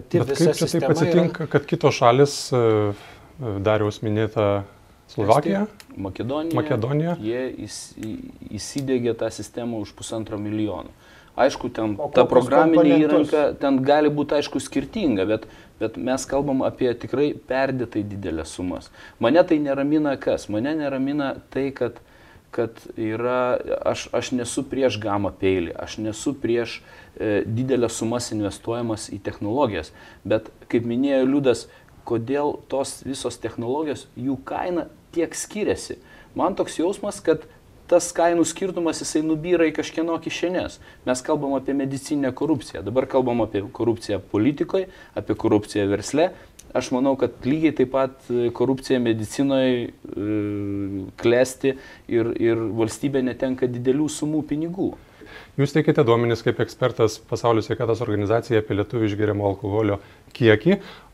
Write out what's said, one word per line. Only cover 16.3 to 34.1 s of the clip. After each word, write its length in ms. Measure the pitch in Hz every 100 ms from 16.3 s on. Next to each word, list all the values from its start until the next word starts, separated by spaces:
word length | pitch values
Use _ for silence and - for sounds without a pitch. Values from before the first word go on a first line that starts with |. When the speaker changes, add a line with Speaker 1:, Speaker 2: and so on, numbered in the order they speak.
| 135 143 131 104
Speaker 3:
apie 240 | - 127 117
tikrai 320 | 120 123 147
perdėtai 680 | - - 127 135 131 117 107
didelės 540 | 101 98 92 80 78 -
sumas. 320 | 90 82 - - - -
Mane 220 | 113 160 180
tai 140 | 156
neramina 540 | 147 139 139 156 151 135
kas? 300 | - 104 -
Mane 240 | 104 135
neramina 600 | 160 147 135 135 147 135 - -
tai, 140 | 135 135
kad, 300 | 135 120 - - - - - _
kad 300 | - 113 - - -
yra, 640 | 110 110 120 123 123 123 - - -
aš, 220 | 120 -
aš 200 | 120 113
nesu 300 | 127 120 - 131
prieš 320 | 131 131 107
gamą 320 | 104 101 98
peilį, 460 | - 95 95 82 -
aš 220 | - -
nesu 300 | 107 104 -
prieš, 460 | 135 113 117 117 - - - -
e, 300 | - 107 104 -
didelės 540 | 113 131 123 113 -
sumas 320 | 113 120 -
investuojamas 760 | 107 101 - - 117 120 107 -
į 80 | 104
technologijas, 680 | 104 - 104 123 135 92 - - - -
bet, 260 | 98 110 - - -
kaip 220 | 120 117
minėjo 400 | 120 139 135 131
Liudas, 400 | 143 131 113 - - - - -
kodėl 480 | 117 117 143 147 - -
tos 300 | 143 135 -
visos 320 | 117 139 127 -
technologijos, 720 | 117 113 117 139 156 127 -